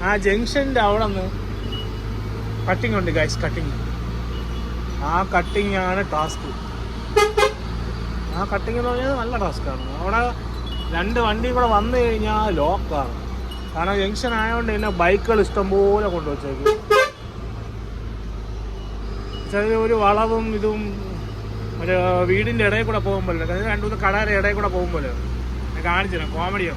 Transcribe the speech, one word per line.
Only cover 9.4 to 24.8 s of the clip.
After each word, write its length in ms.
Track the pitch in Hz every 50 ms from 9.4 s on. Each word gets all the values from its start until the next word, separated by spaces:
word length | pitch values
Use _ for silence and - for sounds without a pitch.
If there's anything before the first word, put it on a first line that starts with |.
| 202
ടാസ്ക്കാണ്. 400 | 175 - - - 143 135 139 - - - -
അവിടെ 200 | - 190 208 233 240 247 233 - - - - - - - - - - - 165
രണ്ട് 220 | 165 175 202 233 240 233
വണ്ടിയും 300 | 220 214 220 226 247 247
കൂടെ 120 | 247 247 233 220
വന്നു 200 | 202 208 226 247 247 240
കഴിഞ്ഞാൽ 500 | 233 226 220 214 214 214 214 214 214 185 156
ലോക്കാണ്. 540 | 143 156 185 202 - - 165 143 135 120 113 104 - - - - - - - - - - -
കാരണം 220 | 160 165 185 202 202 196
ജംഗ്ഷൻ 300 | 196 214 - - 247 233 220
ആയതുകൊണ്ട് 320 | 220 226 233 233 233 226 214
തന്നെ 160 | 208 214 214 196 175 170
ബൈക്കുകൾ 380 | 175 196 202 - - 226 214 196
ഇഷ്ടംപോലെ 640 | - - 208 196 190 196 196 202 196 202 214 214 202 175
കൊണ്ടുവച്ചേക്കും. 520 | 170 156 151 143 - - 143 135 - 427 427 427 427 - - 415 508 523 587 571 - - - - - - - - - - - - - - - - - - - - - - - - - - - - - - - - - - - - - - - - - - - - - - - 151
ചെറിയ 240 | 202 208 220 226 226 226
ഒരു 100 | 220 233 220 208
വളവും 400 | 196 208 208 220 220 226 226 226 220 220 208
ഇതും 220 | 202 214 214 214 214 202 202 - - - - - - - - - - - - - - - - - 165
ഒരു 140 | 170 185 180 180 180 180 180 180 180
വീടിൻ്റെ 340 | 185 196 214 226 233 233 214 202
ഇടയിൽ 160 | 202 220 226
കൂടെ 140 | 220 220 208 190
പോകുമ്പോലെ, 320 | 196 196 196 190 180 170 165 160
അതായത് 200 | 160 175 185 208 226 208
രണ്ട് 120 | 208 202
മൂന്ന് 120 | 208 214 208 185
കടയുടെ 280 | 190 196 208 214 214 208 196
ഇടയിൽ 180 | 190 202 202 208
കൂടെ 120 | 208 202 180
പോകുമ്പോലെ. 340 | 185